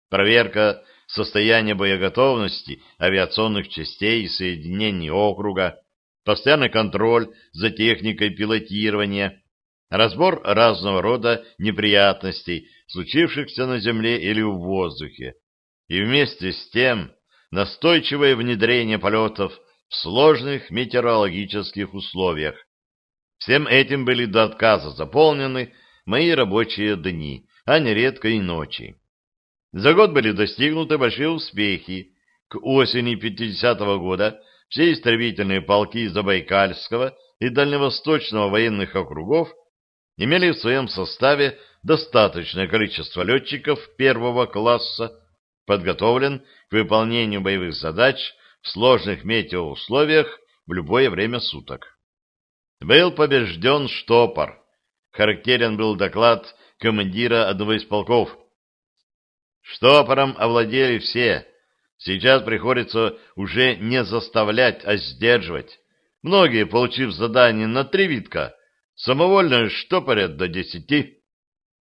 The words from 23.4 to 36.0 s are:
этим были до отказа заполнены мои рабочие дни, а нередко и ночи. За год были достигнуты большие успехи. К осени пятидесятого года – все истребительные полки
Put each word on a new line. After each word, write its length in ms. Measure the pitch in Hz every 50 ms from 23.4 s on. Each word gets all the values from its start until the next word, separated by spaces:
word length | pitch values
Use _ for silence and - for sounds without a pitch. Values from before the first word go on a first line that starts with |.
| - - 127 147 151
этим 380 | 113 123 135 135 - 139 139 127
были 180 | 123 123 120 120
до 220 | 104 95 110 110
отказа 460 | 107 - - 110 113 104 90 76 76
заполнены 840 | 69 - 76 69 78 143 160 156 147 139 139 135 131 127 120 127 _ _ _ _ _ _ -
мои 260 | - 107 139 165 170
рабочие 640 | 165 143 120 95 98 113 113 110 - 101 107 107 104
дни, 520 | 87 78 92 87 80 78 71 67 62 _ _ _ _ -
а 140 | - 143 160
нередко 500 | 143 117 104 110 123 131 - - - 110
и 100 | 113 107
ночи. 560 | 95 87 85 80 73 - - - 57 - - _ _ _ _ _ _ _ _ _ _ _ _ _ _ _ -
За 200 | 90 104 143 165
год 200 | 190 214 190 156
были 180 | 143 107 107
достигнуты 640 | 104 95 107 98 - - 135 151 156 165 160 156 156
большие 300 | 143 131 113 107 123 147
успехи. 840 | 160 165 151 - - - 101 107 101 92 82 - - 92 92 95 _ _ _ _ _ _ _ _
К 160 | _ - 101 -
осени 520 | 127 131 135 127 - - 123 120 120 117
пятидесятого 840 | 95 107 117 95 110 117 107 95 - 120 123 113 92 104 101 101
года – 420 | 95 87 92 92 92 104 110 110 - _ _ _ _ _ -
все 220 | - 131 165 175 147
истребительные 680 | - - 120 117 113 120 117 90 92 101 95 95 95
полки 460 | 85 95 101 104 104 - - 117